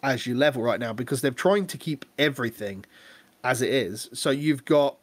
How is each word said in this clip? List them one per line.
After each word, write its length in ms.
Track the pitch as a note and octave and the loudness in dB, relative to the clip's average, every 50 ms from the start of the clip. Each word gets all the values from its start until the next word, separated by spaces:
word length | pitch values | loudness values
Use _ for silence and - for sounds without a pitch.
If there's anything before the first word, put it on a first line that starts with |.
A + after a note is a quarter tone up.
| - | -2
as 240 | C#3+ C3 A#2+ - | -2 -2 -2 -2
you 80 | B2 B2 | -2 0
level 280 | B2 C#3+ D3+ C3 B2+ A2+ | 2 2 2 2 2 0
right 180 | A#2+ G#2+ A2 | 0 0 0
now 120 | A#2 A2+ A2 | -2 -4 -4
because 280 | G#2+ B2+ - C#3+ B2 | -6 -4 -4 -2 0
they're 100 | C#3+ C#3 | 0 0
trying 360 | B2+ - - F#3 G3+ G#3 F#3+ | 0 2 4 4 4 4 2
to 100 | - - | -2 -6
keep 280 | C#3 - E3 D3+ C#3 - - _ - | -8 -6 -6 -6 -6 -8 -8 _ 0
everything 640 | C#3+ D3+ C3+ C3 B2 A2+ A2 - G#2+ G2+ G2 F#2+ G2+ - _ - - - - - _ _ _ _ - | 0 0 0 0 -4 -6 -6 -6 -10 -10 -10 -12 -16 -18 _ -20 -20 -20 -20 -20 _ _ _ _ -2
as 180 | B2 B2+ A2+ | -2 0 0
it 100 | B2+ F#2+ | 0 0
is. 380 | B2 C3+ A2+ F2 G2+ A2 - - - | 0 0 -2 -2 -6 -10 -12 -12 -10
So 180 | - - D#3 | -4 -2 0
you've 340 | C3+ C#3 D3 D#3 D3 C3 - | 0 0 2 0 0 0 2
got, 340 | - D#3 D3 C#3+ C#3 - _ | 2 4 4 4 2 0 _